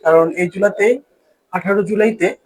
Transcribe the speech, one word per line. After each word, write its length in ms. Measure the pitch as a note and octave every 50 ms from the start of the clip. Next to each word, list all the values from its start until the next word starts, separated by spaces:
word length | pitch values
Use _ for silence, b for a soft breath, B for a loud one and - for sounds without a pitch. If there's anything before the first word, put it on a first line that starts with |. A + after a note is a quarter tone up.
| -
কারণ 280 | D#3+ E3 E3 E3 E3
এই 160 | D#3+ F3 F3+
জুলাইতে, 520 | E3 - F#3+ G3+ G#3 G3 - G3+ A3+ B3+ C#4+ - _ _ _ _ _ _ _ _ _
আঠারো 320 | - F3+ - F#3+ G3 G#3 G3
জুলাইতে 520 | F3 G#3+ G#3 G#3+ A3+ A3 - E3+ F#3+ - _ _